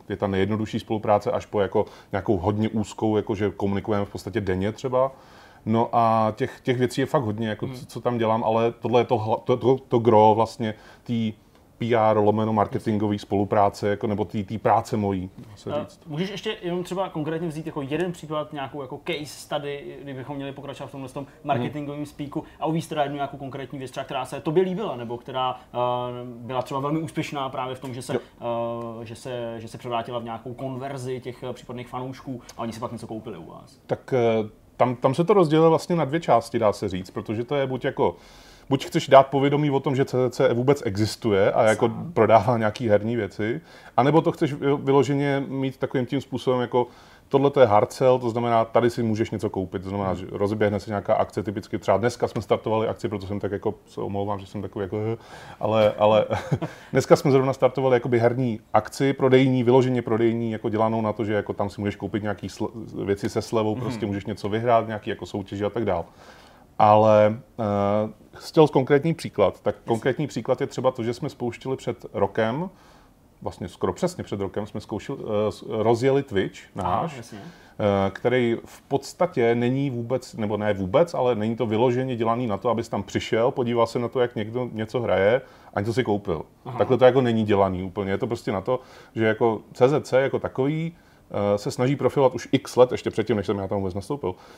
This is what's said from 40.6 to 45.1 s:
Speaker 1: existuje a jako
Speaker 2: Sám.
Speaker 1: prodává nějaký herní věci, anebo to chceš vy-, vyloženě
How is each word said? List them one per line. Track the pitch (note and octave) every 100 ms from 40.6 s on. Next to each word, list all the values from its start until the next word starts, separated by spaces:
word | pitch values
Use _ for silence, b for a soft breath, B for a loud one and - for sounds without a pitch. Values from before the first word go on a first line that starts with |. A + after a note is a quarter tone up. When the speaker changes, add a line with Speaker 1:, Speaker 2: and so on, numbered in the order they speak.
| B2 C#3+ A2+
Speaker 1:
existuje | G2 G#2+ - A#2 G2 C3
a | B2+
jako | A2 G#2+ A#2+
Speaker 2:
Sám. | A2+ A2+
Speaker 1:
prodává | - G#2+ A2 G2+ A#2
nějaký | G#2+ - A#2
herní | G#2 A2 A#2+
věci, | G2 - G#2+ D3+ - B B -
anebo | C3+ D#3
to | D#3
chceš | - D3+
vy-, | C#3+ C#3 C#3
vyloženě | C3 C#3 C3